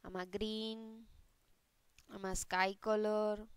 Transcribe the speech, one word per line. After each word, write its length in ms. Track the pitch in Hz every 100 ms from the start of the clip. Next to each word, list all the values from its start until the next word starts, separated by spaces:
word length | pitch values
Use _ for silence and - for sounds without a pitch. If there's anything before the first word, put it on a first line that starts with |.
આમાં 260 | 185 185 185
green, 760 | 202 214 214 220 220 220 220 226 - - _ _ - _ _ _ - -
આમાં 240 | 202 190
sky 400 | 185 - 185 190
color 720 | 196 220 214 214 214 214 208 220